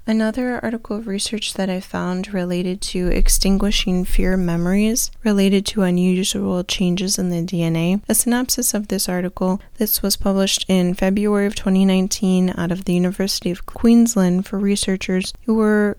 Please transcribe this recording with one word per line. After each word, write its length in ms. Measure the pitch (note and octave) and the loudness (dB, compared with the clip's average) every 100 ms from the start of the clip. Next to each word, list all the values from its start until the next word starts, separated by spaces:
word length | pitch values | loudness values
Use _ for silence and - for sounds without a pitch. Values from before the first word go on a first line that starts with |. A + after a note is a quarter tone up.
| - | -2
Another 540 | A3 A3 A#3+ B3 A#3+ | 0 0 -2 -4 -4
article 360 | A3+ A3+ - G#3+ | -6 -6 -6 -8
of 80 | A3+ | -6
research 480 | G3 - B3+ - | -6 -4 -6 -6
that 160 | - F#3+ | -4 -4
I 100 | F#3 | -4
found 540 | - F3+ F3 F3+ F#3 | -6 -6 -4 -4 -4
related 480 | G3 F3 F3+ F3+ F#3 | -4 -2 -2 -4 -4
to 240 | - F#3 F3+ | -4 -2 0
extinguishing 960 | - - - F#3+ G3 G3+ - - F3+ | 4 4 4 2 2 2 0 0 0
fear 320 | F#3 - F#3 F#3 | 2 2 4 2
memories 760 | F3 E3+ F3 G3 A3 A#3 - - | 0 0 2 2 2 0 -4 -4
related 400 | A3+ G3+ G3 G3 G3 | 0 2 4 2 0
to 140 | A3 | 0
unusual 800 | F#3 F3+ F#3 F#3 F#3+ G3+ G3 F3+ | 2 2 2 2 0 -2 -2 -2
changes 560 | F3+ - F3+ F3+ F#3 G3+ | -4 -2 0 0 -2 -2
in 120 | F3+ | -2
the 100 | E3+ | -2
D 220 | E3+ F3 | -2 -2
N 120 | E3 | 0
A. 260 | E3 E3+ G3 - | 0 0 0 0
A 80 | |
synopsis 600 | A3 A#3 A#3+ B3+ - A#3+ | 0 0 0 0 -2 -2
of 140 | G#3 G#3 | -4 -4
this 200 | F#3+ - | -4 -2
article, 540 | F3+ F3+ - F#3 F#3+ - - | -2 -4 -2 -2 -2 -6 -6
this 240 | G#3+ - | -4 -2
was 140 | G3 - | -2 -2
published 500 | G3+ G3 F#3+ - - | 0 0 0 0 0
in 240 | F#3 F3+ | 2 2
February 540 | F3+ F#3+ G3+ G#3 G3+ G3+ | 0 0 2 0 0 0
of 80 | |
twenty 320 | - G3 F#3+ G3 | -2 0 4 4
nineteen 680 | F#3+ F#3+ - F#3+ F#3 F3+ | 4 0 0 2 2 2
out 160 | F#3 F3 | 0 -4
of 140 | G3 | -2
the 80 | F#3+ | 0
University 580 | F3 F3+ F#3+ G3 - F3+ | 0 0 -2 -4 -2 -4
of 140 | F3 | -6
Queensland 800 | - - A#3 A#3 A#3 G3 F3+ F3+ | -8 0 4 6 6 4 2 2
for 140 | G3 G3 | -2 -2
researchers 760 | G3+ G3+ - F#3+ - F#3 - - - | 0 0 -2 -4 -2 -2 -4 -6 -2
who 80 | |
were 420 | A3 G#3+ G#3 G#3 | 2 4 4 2